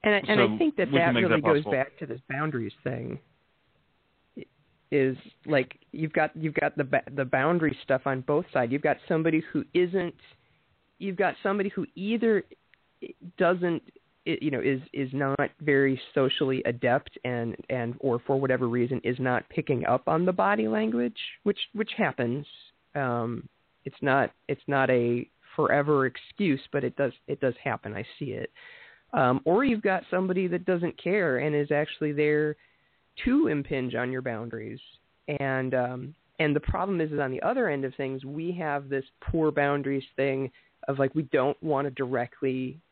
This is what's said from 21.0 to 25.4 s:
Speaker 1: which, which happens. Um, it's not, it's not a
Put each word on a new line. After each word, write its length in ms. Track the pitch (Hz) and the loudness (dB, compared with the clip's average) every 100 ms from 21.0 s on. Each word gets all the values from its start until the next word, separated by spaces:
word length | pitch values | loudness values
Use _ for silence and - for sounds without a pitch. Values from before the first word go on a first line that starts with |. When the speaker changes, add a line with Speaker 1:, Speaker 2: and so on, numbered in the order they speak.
| 240 - - - | -2 -6 -14 -4
Speaker 1:
which, 160 | 208 202 - | -2 -2 -6
which 180 | 208 220 - | -6 -6 -2
happens. 500 | 170 - 120 131 147 - - _ _ 147 | -2 0 -2 -2 -8 -18 -20 _ _ -4
Um, 520 | 131 120 117 120 131 _ _ _ - | -2 -2 -2 -6 -10 _ _ _ -16
it's 100 | - | -4
not, 300 | 143 139 123 _ - | 2 2 2 _ -8
it's 120 | 139 - | -6 0
not 220 | 139 131 | 2 4
a 400 | 127 120 120 - _ | 4 4 0 -4 _